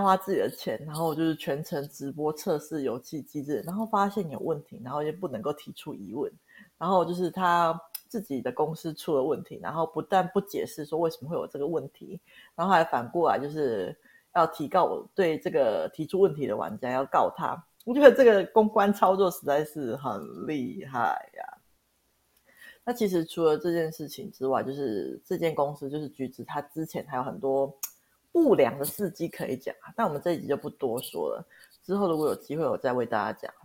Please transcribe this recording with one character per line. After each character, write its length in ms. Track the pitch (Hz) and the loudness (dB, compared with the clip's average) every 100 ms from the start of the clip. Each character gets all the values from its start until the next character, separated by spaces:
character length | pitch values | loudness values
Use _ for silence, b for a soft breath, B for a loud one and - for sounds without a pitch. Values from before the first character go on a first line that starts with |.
花 140 | 196 190 | 4 2
自 160 | 190 | 2
己 60 | 190 | 0
的 100 | - | 0
钱， 280 | 175 - 113 151 | -2 -6 -6 -6
然 80 | |
后 220 | 151 165 151 | -4 -2 0
就 80 | |
是 100 | 165 156 | 0 -2
全 260 | - 143 | -4 -6
程 240 | 160 147 139 | -4 -6 -6
直 240 | - 139 | -8 -10
播 220 | 131 151 | -4 -4
测 260 | 151 208 156 | -2 -2 -2
试 220 | - 160 | -4 -4
游 200 | 135 120 | -2 -4
戏 200 | - 156 | -6 -12
机 200 | 127 151 | -8 -8
制， 220 | 139 135 156 | -4 -4 -4
然 80 | |
后 120 | 190 220 | -6 -2
发 240 | 202 202 | 0 0
现 200 | 208 165 | 0 -4
有 80 | 123 | -4
问 220 | - 151 | -4 -4
题， 200 | - - | -6 -14
然 100 | 123 | -8
后 80 | 147 | -6
又 80 | 151 | -4
不 120 | 165 185 | -4 -6
能 160 | 113 | -4
够 120 | 127 | -4
提 180 | 147 - | -6 -8
出 220 | - - | -16 -12
疑 200 | 131 98 | -12 -10
问， 160 | 113 113 - B B B - | -6 -6 -8 B B B -6
然 120 | 165 | 2
后 160 | 185 170 | 4 4
就 80 | |
是 180 | 175 180 | 0 -2
他 480 | 190 180 175 165 175 - - - | 0 4 4 4 0 -6 -20 -12
自 140 | 233 | -10
己 200 | 196 135 | -6 -6
的 80 | 120 | -4
公 220 | 123 156 | 0 -2
司 200 | 160 165 | -2 -8
出 220 | 156 - 143 | -8 0 2
了 80 | |
问 200 | 135 117 | 2 0
题， 160 | - - | -4 -10
然 120 | 85 | -6
后 120 | 156 160 | -4 -4
不 160 | 160 | -4
但 240 | - 190 175 | 0 2 2
不 100 | 202 | 0
解 260 | 196 143 - | -2 -2 -4
释 200 | - 147 | -6 -6
说 120 | 160 | 0
为 120 | 165 | 0
什 80 | 160 | -2
么 80 | 147 | -6
会 60 | 165 | -6
有 100 | - | -6
这 120 | 139 | -4
个 80 | 143 | -4
问 200 | 160 135 | -4 -6
题， 300 | - - 175 _ B B - | -12 -16 -16 _ B B -4
然 100 | 180 | 4
后 80 | |
还 100 | 180 | 4
反 260 | 165 123 120 | 4 0 -2
过 200 | 175 156 | 0 2
来 80 | 110 | 2
就 120 | 143 | 0
是 480 | 156 139 107 90 - b b b 175 | -2 0 0 -4 -8 b b b 2
要 100 | 165 | 2
提 200 | - 143 | 0 0
告， 340 | 185 160 87 - - | 2 2 0 -4 0
对 220 | 175 151 | 2 2
这 100 | - | 0
个 400 | 147 123 98 80 | 2 2 2 -2
提 120 | - 151 | -6 -4
出 140 | 185 | 4
问 140 | 196 | 4
题 120 | 151 127 | 4 -2
的 100 | 107 | -2
玩 220 | 78 208 | -4 -6
家 140 | 127 | -4
要 120 | 127 135 | -2 0
告 280 | 165 - - | 2 2 0
他。 260 | 151 - - _ | -4 -4 -10 _
我 100 | - | -4
觉 60 | 254 | 8
得 120 | 285 | 10
这 120 | 269 | 10
个 220 | 247 202 180 | 8 8 4
公 160 | 226 214 | 4 4
关 240 | 214 202 | 4 2
操 220 | 202 190 190 | 4 4 6
作 140 | 190 | 2
实 140 | 170 139 | 0 0
在 200 | 143 151 | 0 0
是 300 | 156 131 123 | -4 -6 -4
很 260 | 135 101 73 69 92 | -4 -6 -8 -10 -6
厉 380 | 151 123 - 139 | -4 -6 -8 -8
害 440 | 127 104 - - - | -2 -2 -2 -8 -16
呀。 220 | - - _ _ _ _ _ _ _ _ B B B B - | -16 -16 _ _ _ _ _ _ _ _ B B B B -6
那 80 | |
其 140 | 240 214 | -2 0
实 180 | 180 165 | 0 -2
除 180 | - | 2
了 140 | 160 151 | 2 4
这 140 | 175 | 2
件 200 | 170 160 | 0 -2
事 160 | 160 147 | -4 -12
情 240 | - - | -12 -14
之 140 | - 131 | -6 -2
外， 160 | 127 | 0
就 100 | 110 | -2
是 480 | 139 135 104 67 62 - | -4 -4 -4 -6 -8 -6
这 120 | 185 | -2
间 160 | 165 | -2
公 220 | 151 143 147 | 0 -2 -4
司， 140 | 139 | -8
就 100 | 151 | -6
是 80 | 147 | -8
橘 220 | - 127 | -8 -10
子， 140 | 127 | -10
它 180 | 113 147 | -10 -8
之 240 | - 156 160 | -8 -8 -8
前 200 | 165 - | -8 -6
还 100 | 127 | -6
有 60 | |
很 140 | 135 - | -6 -4
多 380 | 135 135 135 - - B B B _ | 0 0 0 -4 -18 B B B _
不 240 | 349 311 180 | 4 6 6
良 220 | 123 139 | 4 2
的 80 | 139 | -6
事 240 | - 196 | -4 -6
迹 180 | - 165 | -4 -8
可 200 | - - | -6 -6
以 100 | 131 | -6
讲 180 | - - | -6 -12
啊， 100 | - - | -12 -4
但 120 | 220 | -2
我 60 | |
们 80 | 143 | -2
这 120 | 175 | -2
一 60 | 165 | -2
集 80 | 139 | -2
就 80 | 139 | -4
不 140 | 151 | -4
多 320 | - 131 117 | -4 -4 -4
说 280 | - - 76 | -6 -4 -4
了， 160 | - 175 b b b | -6 -10 b b b
之 120 | - 196 | -4 0
后 140 | 196 | 2
如 60 | 160 | 2
果 120 | 151 | 0
有 80 | - | 0
机 200 | - 147 | -4 -2
会 100 | 147 | 0
我 120 | 101 | 0
再 160 | 135 | 0
为 120 | 127 117 | 0 0
大 280 | 110 101 | 0 -2
家 40 | 110 | -4
讲 140 | - - | -10 -14